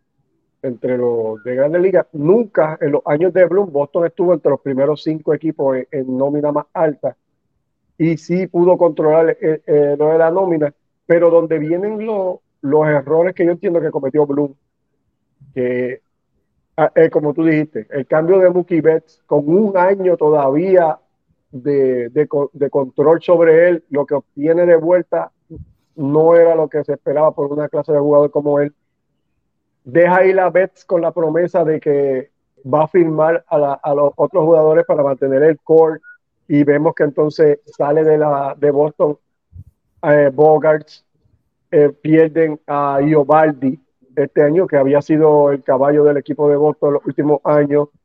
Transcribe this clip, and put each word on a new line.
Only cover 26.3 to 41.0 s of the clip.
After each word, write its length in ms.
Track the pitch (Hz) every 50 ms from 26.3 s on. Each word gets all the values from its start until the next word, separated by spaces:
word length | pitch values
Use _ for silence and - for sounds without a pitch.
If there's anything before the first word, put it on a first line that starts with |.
| 170
era 200 | 170 170 170 165
lo 140 | 160 156 151
que 140 | - 151 143
se 100 | - 143
esperaba 380 | - - - 139 147 156 151 -
por 180 | - 143 143
una 160 | 143 147 151 143
clase 220 | - 147 143 -
de 80 | 151 143
jugador 320 | 143 147 147 143 147 143
como 280 | - 156 147 147 143 143
él. 140 | 147 147 147 _ _ _ _ _ _ _ _ _ _ _ _ _ _ _ _ _ _ _ _ _ _
Deja 420 | 127 123 165 175 175 180 185 190
ir 140 | 190 190 196
a 100 | 185 175
Betts 360 | 156 180 190 185 _ _ _
con 160 | - 190 170
la 100 | 170 165
promesa 520 | 156 175 165 156 156 165 175 170 - 180 165
de 160 | 160 156 143
que 500 | - 156 143 143 143 139 135 127 131 _ _ _ _ _ _ _ -
va 200 | 131 135 151 156
a 40 |
firmar 560 | 151 - 185 170 160 156 156 156 160 170 170 -
a 100 | - 170
la, 160 | 147 143 139 139
a 200 | - - 156 143
los 200 | 143 147 139 -
otros 280 | - 151 147 - 180 156
jugadores 400 | 160 170 156 156 156 160 170 170
para 180 | - 175 151 143
mantener 400 | 143 135 123 139 135 135 135 151
el 160 | 160 156 -
core, 400 | _ - 160 160 160 160 160 - _ - - _ _ _ _ _ _
y 160 | - 151 147 147
vemos 300 | 143 143 147 151 165 156
que 80 | - 160
entonces 560 | 147 131 160 151 151 147 - 160 151 147 147 _
sale 380 | - - - 147 143 147 160 156
de 140 | 156 156
la, 380 | 151 151 151 143 139 139 139 135
de 140 | - 143 147
Boston, 460 | 139 143 151 156 - - 180 151 147 - _ _ _ _ _ _ - - - _ _ _ _ _ _ _ -
eh, 260 | 156 147 147 143 139 131
Bogaerts, 720 | 135 151 156 156 151 143 156 151 151 - _ - -